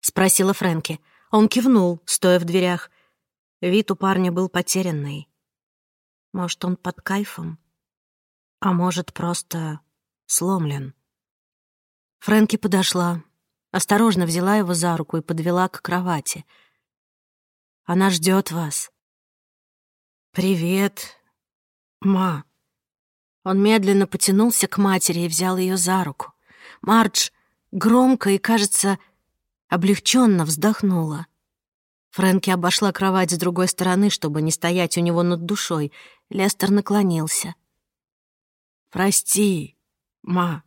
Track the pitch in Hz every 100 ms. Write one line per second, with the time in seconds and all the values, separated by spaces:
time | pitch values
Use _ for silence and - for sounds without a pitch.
0 | - - 190 - 190 196 190 160 - 156
1 | _ _ _ 214 214 247 247 240 180 170
2 | - - 185 180 170 180 180 175 - _
3 | _ _ _ _ _ _ 180 196 214 196
4 | 196 190 180 175 185 175 180 185 180 151
5 | 143 147 151 _ _ _ _ _ _ _
6 | _ _ _ 190 175 - 180 180 - -
7 | - 196 208 - 165 160 _ _ _ _
8 | _ _ _ _ _ _ 196 180 180 175
9 | 170 - 175 175 - 170 160 151 _ _
10 | _ _ _ - 175 190 156 143 135 -
11 | _ _ _ _ _ _ _ _ _ _
12 | _ _ - 214 214 214 208 196 185 180
13 | 175 175 - _ _ _ _ 185 - 202
14 | 226 185 170 165 180 214 185 175 175 165
15 | 160 165 - 165 165 175 180 - - 175
16 | 180 160 - 165 - _ _ _ _ _
17 | _ _ _ _ _ _ _ _ - 175
18 | 196 175 165 190 - 165 156 - - _
19 | _ _ _ _ _ _ _ _ _ _
20 | _ _ _ - 185 185 170 190 202 -
21 | - - _ _ _ _ _ _ _ _
22 | 196 190 185 151 - _ _ _ _ _
23 | _ _ _ _ 185 190 208 220 196 196
24 | 196 175 - 190 233 226 - - 196 190
25 | - 170 175 165 185 185 185 190 175 185
26 | 165 - - _ _ _ - - - 220
27 | 220 - - _ _ _ _ 196 202 240
28 | 254 254 202 196 - 226 202 - 196 196
29 | _ _ _ _ _ _ _ 175 190 202
30 | - 254 240 190 160 151 196 220 202 180
31 | 160 147 135 _ _ _ _ _ _ _
32 | _ - 185 185 190 185 175 - 202 175
33 | 190 190 180 175 170 175 185 - 185 180
34 | 202 - 160 147 156 - 170 175 170 -
35 | 170 170 175 175 170 202 - 165 147 -
36 | - _ _ 190 196 - 196 202 196 202
37 | 196 165 156 - - 170 _ _ _ _
38 | _ _ _ _ _ _ _ _ _ -
39 | 190 202 - 185 208 180 139 _ _ _
40 | _ _ - 180 175 160